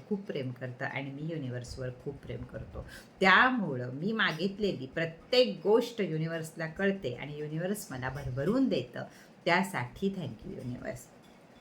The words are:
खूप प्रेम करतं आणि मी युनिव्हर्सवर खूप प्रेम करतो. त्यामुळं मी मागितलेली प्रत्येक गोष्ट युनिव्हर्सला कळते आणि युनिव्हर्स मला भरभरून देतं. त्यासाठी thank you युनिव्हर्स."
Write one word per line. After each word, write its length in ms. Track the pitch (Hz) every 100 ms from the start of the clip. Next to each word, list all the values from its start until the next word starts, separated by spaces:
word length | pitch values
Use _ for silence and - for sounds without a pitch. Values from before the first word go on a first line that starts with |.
| -
खूप 180 | 202 196
प्रेम 240 | 156 131
करतं 340 | 123 127 123
आणि 260 | 135 135 139
मी 220 | 139 160
युनिव्हर्सवर 560 | 160 127 123 120 - 127 127
खूप 100 | 147
प्रेम 280 | 139 - 120
करतो. 460 | 123 - 123 - - - - -
त्यामुळं 720 | 190 190 254 254 175 127 123
मी 200 | 139 185
मागितलेली 760 | 220 185 160 190 196 202 131 131
प्रत्येक 760 | 165 165 - - 247 240 165
गोष्ट 360 | 190 226 233 -
युनिव्हर्सला 680 | 180 156 160 165 160 - 160
कळते 480 | 160 196 196 127
आणि 240 | - 143 147
युनिव्हर्स 480 | 151 156 185 202 -
मला 180 | 131 131
भरभरून 600 | 135 131 127 147 247 262
देतं. 360 | 165 120 131 - - - -
त्यासाठी 640 | - 175 190 139 123 - 196
thank 420 | 185 131 110 -
you 140 | -
युनिव्हर्स." 420 | 123 123 - 127 - - - - - -